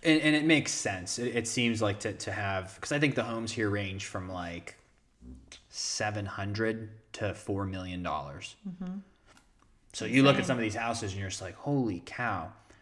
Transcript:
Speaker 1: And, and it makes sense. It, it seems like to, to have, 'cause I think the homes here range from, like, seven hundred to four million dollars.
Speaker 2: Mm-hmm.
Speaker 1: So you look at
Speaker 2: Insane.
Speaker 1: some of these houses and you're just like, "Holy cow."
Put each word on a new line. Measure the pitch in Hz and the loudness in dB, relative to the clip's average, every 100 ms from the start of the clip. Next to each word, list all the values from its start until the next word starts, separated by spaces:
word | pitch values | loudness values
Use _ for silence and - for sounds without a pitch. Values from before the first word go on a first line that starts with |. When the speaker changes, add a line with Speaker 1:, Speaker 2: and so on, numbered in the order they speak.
Speaker 1:
And, | 165 160 | 6 6
and | 151 151 | 6 6
it | |
makes | 156 151 - | 6 6 4
sense. | - 117 95 90 - | -2 -2 -2 -4 -2
It, | 120 | 0
it | 117 113 | 0 0
seems | - 120 110 | 2 2 4
like | 107 98 | 2 0
to, | 110 | -4
to | 98 - | -4 -6
have, | 98 101 95 92 - | -4 -2 -2 -4 -10
'cause | - | -2
I | 147 | 2
think | 147 127 | 2 2
the | |
homes | 113 113 117 | -2 -4 -4
here | - 107 | 0 0
range | 101 98 95 - | 0 -2 -6 -6
from, | 104 92 | -8 -6
like, | 90 87 85 - - _ _ _ _ 62 64 - - _ | -6 -6 -8 -12 -20 _ _ _ _ -18 -18 -18 -20 _
seven | - - - 107 107 101 | -8 -4 -2 -2 -2 -6
hundred | - 101 104 113 110 110 - _ | -6 -4 0 0 0 -6 -14 _
to | - 104 | -4 -4
four | 90 - 98 98 | -4 -4 -2 -2
million | 95 90 90 | -4 -6 -4
dollars. | 87 76 71 71 - - 202 | -2 -2 -4 -10 -12 -12 -12
Speaker 2:
Mm-hmm. | 180 180 196 196 _ _ - _ _ _ _ _ | -8 -8 -8 -12 _ _ -20 _ _ _ _ _
Speaker 1:
So | - 110 | -8 2
you | 127 | 8
look | 139 | 8
at | 139 | 8
Speaker 2:
Insane. | 190 | 4
Speaker 1:
some | 123 | 2
of | |
these | 113 | 0
houses | 101 117 113 107 | 0 -2 -2 -4
and | 95 | -4
you're | 95 | -6
just | - | -6
like, | 92 - | -8 -8
"Holy | 147 143 120 87 - | -2 2 2 -2 -8
cow." | - 120 98 80 - - - | -4 -2 -2 -6 -12 -20 -20